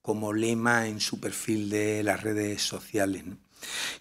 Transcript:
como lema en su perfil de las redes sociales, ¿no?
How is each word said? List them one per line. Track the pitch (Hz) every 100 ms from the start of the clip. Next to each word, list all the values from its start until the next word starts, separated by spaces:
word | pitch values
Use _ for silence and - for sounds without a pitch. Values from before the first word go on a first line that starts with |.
como | - 107 107
lema | 107 113 117 117 117 110
en | 104
su | - -
perfil | 104 - - 110 104
de | 104 104 107
las | 104 95
redes | 110 107 104 101
sociales, | - 92 - 107 98 92 82
¿no? | - _ - - - - -